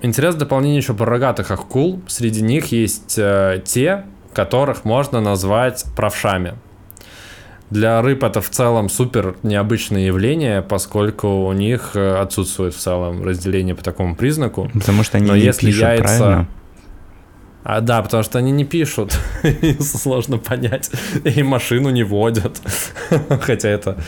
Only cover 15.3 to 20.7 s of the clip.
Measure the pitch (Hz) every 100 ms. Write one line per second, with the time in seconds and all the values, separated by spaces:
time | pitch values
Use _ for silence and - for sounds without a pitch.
15.3 | 101 123 - 110 104 117 117 101 117 101
16.3 | 90 87 - - - - - - - -
17.3 | - - - - 107 113 117 104 113 107
18.3 | 123 127 143 143 170 151 - 98 - -
19.3 | - 160 147 160 147 143 127 139 127 127
20.3 | 120 - 127 117